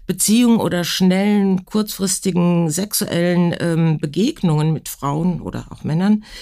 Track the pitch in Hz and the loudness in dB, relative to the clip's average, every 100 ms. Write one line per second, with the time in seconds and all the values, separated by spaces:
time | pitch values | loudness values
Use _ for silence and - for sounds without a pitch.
0 | - 185 - 226 240 226 170 175 165 - | -8 -4 2 4 4 4 2 -2 -2 0
1 | 185 185 202 208 196 185 - 214 214 - | 2 4 2 2 2 0 -2 -4 -4 -4
2 | 190 - 196 175 175 175 165 151 208 - | -4 -2 -2 0 2 2 0 -2 -4 -4
3 | 208 170 175 175 175 - 170 165 165 151 | -2 0 0 2 0 0 -2 0 2 0
4 | 151 151 247 - 175 151 156 151 - - | -2 -2 -2 0 0 2 0 -2 -6 -8
5 | 139 147 180 165 92 113 - - - 156 | -4 -2 -2 -2 -6 -10 -10 -10 -4 0
6 | 196 214 - - | 2 2 0 -18